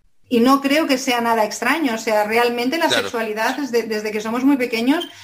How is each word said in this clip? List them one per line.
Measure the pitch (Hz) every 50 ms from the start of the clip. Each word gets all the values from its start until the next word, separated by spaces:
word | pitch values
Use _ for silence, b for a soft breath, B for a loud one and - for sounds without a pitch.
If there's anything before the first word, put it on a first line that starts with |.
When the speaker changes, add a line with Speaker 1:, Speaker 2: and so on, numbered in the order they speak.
| _ _ _ _ _ _
Speaker 1:
Y | 262 226
no | 233 262 269 277
creo | 269 277 277 311 320
que | 294 269 247
sea | - 269 240 240
nada | 233 233 226 226 214
extraño, | 208 - - 220 240 285 330 311 247 226
o | 220
sea, | - 233 214 208 208
realmente | 208 220 233 240 240 240 240 240 254 - 320
la | 330 294
Speaker 2:
Claro. | - -
Speaker 1:
sexualidad, | 196 196 - 233 226 214 208 214 220 247 262 285
desde, | 285 247 226 233 220 214
desde | 220 214 208 214
que | 208 214
somos | 208 220 226 254 262
muy | 277 285 254
pequeños, | 254 240 226 226 233 262 294 349 320 B B B